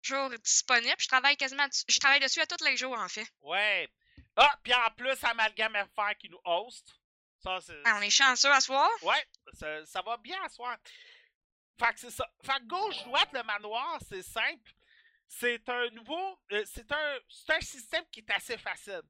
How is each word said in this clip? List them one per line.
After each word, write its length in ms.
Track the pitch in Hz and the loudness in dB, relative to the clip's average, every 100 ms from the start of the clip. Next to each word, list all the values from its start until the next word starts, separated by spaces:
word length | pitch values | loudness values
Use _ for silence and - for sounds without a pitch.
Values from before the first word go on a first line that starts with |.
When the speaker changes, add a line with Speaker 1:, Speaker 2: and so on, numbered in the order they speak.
Speaker 1:
toujours 280 | - 269 269 | -4 -4 -4
disponible. 640 | 233 - - - 247 240 320 | -6 0 0 4 2 2 -2
Je 80 | - | 2
travaille 300 | 262 262 285 | 4 4 2
quasiment 320 | 269 269 285 | -2 -2 -2
dessus, 160 | - - | -2 2
je 120 | - | 4
travaille 180 | 277 277 | 6 6
dessus 220 | 269 339 | 4 0
à 60 | 311 | -2
tous 160 | 349 | 0
les 120 | 311 254 | 0 0
jours, 220 | 262 240 | -2 -4
en 100 | 185 | -6
fait. 200 | 208 226 _ | -8 -12 _
Speaker 2:
Ouais. 480 | 139 180 208 190 156 _ _ - - | -4 -2 0 0 -4 _ _ -20 -8
Ah, 240 | - 277 - | 6 6 6
puis 100 | - | 0
en 160 | 247 226 - | 2 2 -2
plus, 260 | 254 262 | -4 -2
Amalgame 540 | 247 233 220 214 220 220 196 | -2 0 -2 0 -2 -2 -6
F 100 | - | -4
R 200 | 208 208 | -4 -4
qui 100 | 190 | -12
nous 120 | 165 | -12
host. 500 | 180 170 233 - - _ _ _ _ _ | -2 -2 -2 -16 -20 _ _ _ _ _
Ça, 220 | 185 185 | -8 -8
c'est 200 | - 156 | -8 -2
Speaker 1:
Ah, 140 | 233 208 | 0 0
on 40 | |
est 80 | 202 | 2
chanceux 400 | - 269 247 277 | 6 6 6 6
à 100 | 277 | 6
soir. 300 | 269 269 320 453 | 4 4 4 2
Speaker 2:
Ouais, 260 | - 269 277 _ - | 0 0 -2 _ -20
ça, 340 | - 156 151 156 | -12 -8 -8 -8
ça 160 | 190 | -8
va 140 | 190 233 | -6 -8
bien 260 | 226 381 | -8 -10
à 60 | 339 | -10
soir. 280 | - 247 269 - - - - _ _ _ _ _ _ | -10 -10 -10 -14 -20 -20 -20 _ _ _ _ _ _
Fait 160 | 233 | 0
que 60 | - | 0
c'est 100 | 247 | -10
ça. 180 | - 262 _ | -8 -8 _
Fait 160 | - 269 | -2 -2
que 80 | 233 | -2
gauche-droite, 600 | 349 415 - 247 277 370 | -2 -2 -4 -2 2 2
le 120 | 269 | 0
manoir, 560 | 226 208 208 220 294 311 - | -4 -6 -4 -6 -4 -8 -8
c'est 140 | 196 | -12
simple. 500 | 180 226 240 302 _ _ _ _ _ _ _ | -8 -4 -2 -4 _ _ _ _ _ _ _
C'est 420 | - 240 233 240 | -6 -4 -4 -4
un 200 | 247 240 | -4 -4
nouveau, 480 | 233 220 320 381 370 _ | -6 -10 -6 -6 -10 _
euh, 120 | 208 202 | -6 -4
c'est 240 | - 226 | -12 -6
un, 260 | 294 302 269 _ | -4 -2 -6 _
c'est 260 | - - | -20 -2
un 60 | 320 | -2
système 440 | 320 277 - 320 339 | -2 -14 -6 -6 -6
qui 80 | - | -20
est 100 | 214 | -6
assez 260 | 202 - 226 | -6 -4 -8
facile. 440 | 220 180 - 185 - | -8 -10 -10 -12 -12